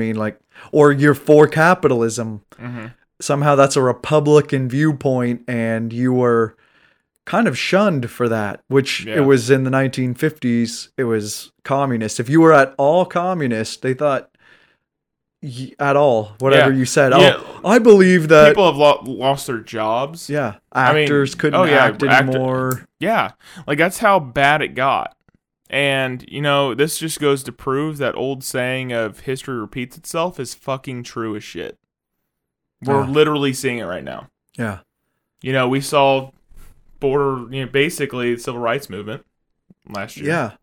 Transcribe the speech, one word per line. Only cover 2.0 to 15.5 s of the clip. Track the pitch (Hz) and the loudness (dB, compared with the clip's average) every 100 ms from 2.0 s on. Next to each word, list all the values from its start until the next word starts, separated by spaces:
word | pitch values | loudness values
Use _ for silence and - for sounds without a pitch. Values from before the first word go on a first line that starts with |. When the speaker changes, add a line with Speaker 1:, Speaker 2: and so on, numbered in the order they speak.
| 117 113 113 107 - - | -2 -4 -8 -12 -18 -20
Speaker 2:
Mm-hmm. | 120 120 110 - _ _ | -16 -16 -16 -20 _ _
Speaker 1:
Somehow | - 143 147 143 | -6 -2 2 4
that's | 139 143 | 4 4
a | |
Republican | 131 120 - 156 147 151 143 139 127 | 0 -2 0 0 4 4 4 -2 -2
viewpoint, | 135 156 139 139 127 120 120 - | -2 -2 0 -2 -2 -2 -4 -6
and | 120 113 113 113 | -4 -2 -4 -4
you | 117 127 | -4 -2
were | 127 123 117 110 - _ _ _ _ _ _ - | 2 2 2 0 -6 _ _ _ _ _ _ -6
kind | 190 226 | -2 0
of | 123 | -2
shunned | - 180 208 147 117 | 0 2 2 0 -4
for | - 120 | -4 -2
that, | 110 104 - - | -2 -4 -8 -2
which | 135 131 - 185 | 0 0 -4 -6
Speaker 2:
Yeah. | 160 | 0
Speaker 1:
it | |
was | 135 131 117 | 4 4 4
in | 135 | 0
the | 131 | 0
nineteen | 135 135 131 127 | -2 -2 -2 -6
fifties, | 120 156 156 123 117 117 - - - | -4 -4 -4 -4 -2 -2 -6 -12 -6
it | 120 | -2
was | 113 104 - - _ | -2 -4 -10 -16 _
communist. | - 139 139 117 110 - | -4 -2 -2 -2 -4 -6
If | 120 | 0
you | 160 | 4
were | 160 | 6
at | 151 135 - | 6 4 0
all | 143 175 180 | 2 2 0
communist, | 175 180 180 131 110 110 - | -2 -4 -4 -4 -4 -6 -6
they | 131 | -6
thought | 127 147 131 - _ _ _ _ _ _ _ _ _ _ _ | -2 -2 -2 -6 _ _ _ _ _ _ _ _ _ _ _
y-, | 147 | -16